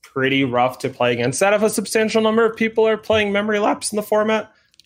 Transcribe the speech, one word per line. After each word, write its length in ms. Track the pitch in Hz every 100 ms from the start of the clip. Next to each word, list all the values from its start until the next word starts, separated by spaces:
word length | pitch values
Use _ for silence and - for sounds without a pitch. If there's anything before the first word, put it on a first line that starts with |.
pretty 420 | - 135 131 135
rough 360 | 135 120 123 -
to 100 | 131
play 240 | - 123
against 280 | 120 120 131
out 120 | 190
of 80 | 208
a 80 | 214
substantial 500 | - 196 226 220 220
number 240 | 220 220
of 100 | 226
people 320 | 220 226 226 220
are 120 | 214
playing 340 | - 220 208
Memory 280 | 202 214 208
Lapse 300 | 208 294 -
in 60 | 214
the 60 |
format. 500 | 208 214 214 220 214 _ _ _